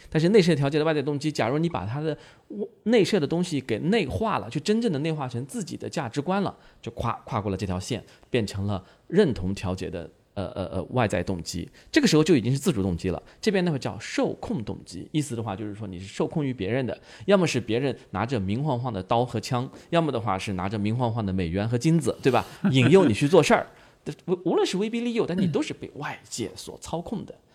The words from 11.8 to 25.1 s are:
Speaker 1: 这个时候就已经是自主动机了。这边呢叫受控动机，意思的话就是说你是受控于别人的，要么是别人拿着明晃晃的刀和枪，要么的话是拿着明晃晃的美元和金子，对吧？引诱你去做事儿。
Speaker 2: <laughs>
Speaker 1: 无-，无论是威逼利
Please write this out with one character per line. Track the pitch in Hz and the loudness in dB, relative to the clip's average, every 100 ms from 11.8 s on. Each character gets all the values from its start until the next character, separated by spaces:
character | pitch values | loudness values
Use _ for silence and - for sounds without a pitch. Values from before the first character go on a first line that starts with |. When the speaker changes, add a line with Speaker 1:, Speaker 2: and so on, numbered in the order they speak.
| - | 0
Speaker 1:
这 | - | 4
个 | 262 | 6
时 | 151 | 6
候 | |
就 | 156 156 | 6 4
已 | |
经 | 110 | 4
是 | 135 | 0
自 | 190 | 0
主 | 120 | 0
动 | 95 85 | 0 0
机 | 95 | -2
了。 | 80 - - | -4 -8 -4
这 | - | 0
边 | 196 180 | 2 0
呢 | 143 | 0
叫 | 117 95 | -4 -8
受 | - - 233 - | -8 -2 -2 -2
控 | - 202 | -6 -6
动 | 101 95 - | -6 -10 -10
机， | 87 - | -14 -4
意 | 151 | -4
思 | 143 113 | -2 -4
的 | |
话 | 113 | -6
就 | 98 107 | -6 -8
是 | 101 | -10
说 | 107 | -10
你 | 90 | -10
是 | 95 | -12
受 | - 156 | -4 -2
控 | 170 139 | 0 -2
于 | |
别 | 123 95 | -2 -2
人 | 120 123 | 0 -2
的， | 82 - - - | -6 -12 -14 2
要 | 196 | 4
么 | 165 | 4
是 | 127 | 0
别 | 104 110 | 0 0
人 | 139 - - | 0 -4 -6
拿 | 92 113 | -4 -2
着 | 131 | -2
明 | 95 107 | -2 -2
晃 | 151 123 | 0 -2
晃 | 123 | -2
的 | 107 | -6
刀 | 92 117 120 | 0 2 2
和 | 113 | -2
枪， | - 127 131 - - | -2 -4 -4 -10 -2
要 | 170 | 0
么 | 160 | 2
的 | 127 | 0
话 | 107 95 | -2 -2
是 | 104 | -2
拿 | 92 92 | -4 -2
着 | 107 | -2
明 | 104 117 | 0 0
晃 | 123 | 0
晃 | 113 104 | 0 -2
的 | |
美 | 92 87 | 0 0
元 | 90 107 | 0 0
和 | 120 | 0
金 | 156 165 | 4 4
子， | 135 - | 2 0
对 | 139 | 2
吧？ | 120 98 - 202 | 2 0 -2 2
引 | 135 123 | 6 8
诱 | 185 | 8
你 | 214 | 6
去 | 101 143 | 4 6
做 | 170 | 6
事 | 143 | 6
儿。 | 233 - - - _ | 4 2 -10 -20 _
Speaker 2:
<laughs> | - 147 - | -12 -12 -4
Speaker 1:
无-， | 180 - | -2 0
无 | 285 | 2
论 | 392 | 2
是 | 180 | 0
威 | 220 | -2
逼 | 233 | -2
利 | 240 | -2